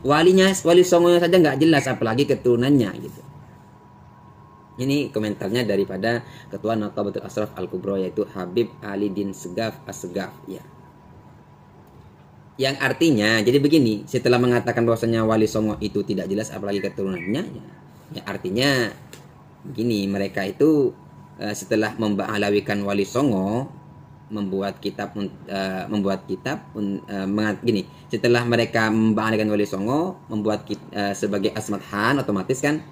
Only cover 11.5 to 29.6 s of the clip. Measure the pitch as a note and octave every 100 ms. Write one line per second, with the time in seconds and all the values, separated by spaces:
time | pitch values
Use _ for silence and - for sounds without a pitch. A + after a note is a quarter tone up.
11.5 | - - - - - - - - - -
12.5 | - C3 C#3 C3+ - E3 A#2 G#2+ A2 G#2+
13.5 | C#3 C#3+ D#3+ A#2+ G#2 - C3 A#2+ B2 B2
14.5 | A#2+ A#2+ A#2+ A#2 A2+ A2+ A2+ A2 A2 A2
15.5 | A2 G#2+ G#2 G#2 G2+ G2 G2 F2+ G2 G#2+
16.5 | - G2+ G2+ G2 G2 G2 F2+ F2 B2+ A3
17.5 | - - - - - - - - G2 F#2
18.5 | G#2 C#3 C3 A2 - - - - - -
19.5 | - - - A#2+ G#2+ G2 G2 G2 - G2
20.5 | - D3 D3+ C3 - - - - - G#2
21.5 | G#2 F#2+ A2 G#2+ A2+ A2 G2 F#2+ A2 G2+
22.5 | G#2 G2 G2+ G2+ G2+ G2 B2 C#3+ G2 F#2+
23.5 | A#2 C#3 - - - - - - G#2+ G2
24.5 | F#2+ G2 F#2+ G2 - G#2 G#2 F#2+ - -
25.5 | G2 F#2+ F#2 F2+ G#2 G2 F#2+ - - B2+
26.5 | D#3 - G#2+ G2+ G2 - G2 F#2+ G#2 G#2+
27.5 | G2+ A#2+ G#2 - - - A2 A#2+ A#2+ A#2+
28.5 | A2+ A2+ A#2 A2 A2 A2 G#2+ A2 A2 G#2+
29.5 | G#2